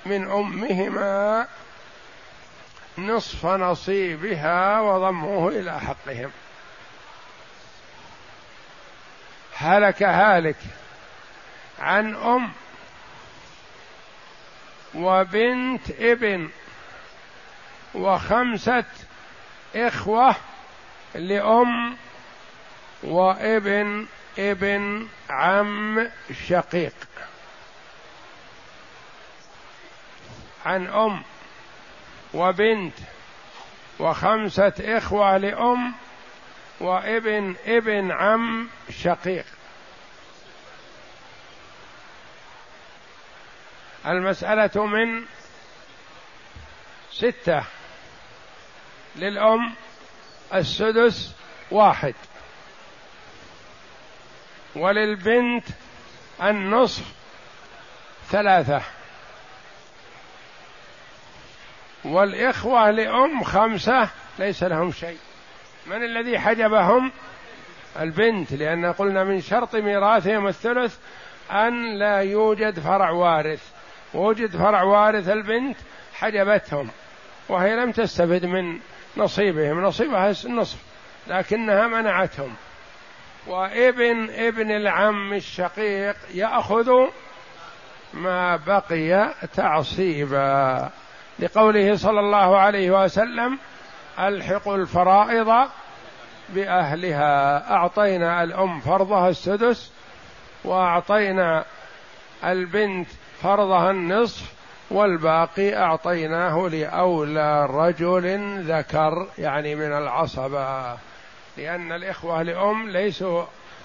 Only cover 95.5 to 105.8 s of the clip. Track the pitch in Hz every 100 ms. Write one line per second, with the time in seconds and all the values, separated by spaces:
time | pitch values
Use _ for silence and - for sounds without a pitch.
95.5 | 233 269 - - - - - - - -
96.5 | 190 196 180 151 156 180 143 147 143 139
97.5 | 143 - 196 175 - 208 185 170 175 170
98.5 | 165 190 160 127 190 190 202 180 170 175
99.5 | 202 233 226 - - - - - - -
100.5 | - - 185 180 175 - 208 202 190 175
101.5 | 160 - - - - - - - - -
102.5 | 185 185 202 208 185 170 - - - 175
103.5 | 202 196 185 175 196 170 202 233 - -
104.5 | - - - - 190 208 170 160 160 165
105.5 | - 196 208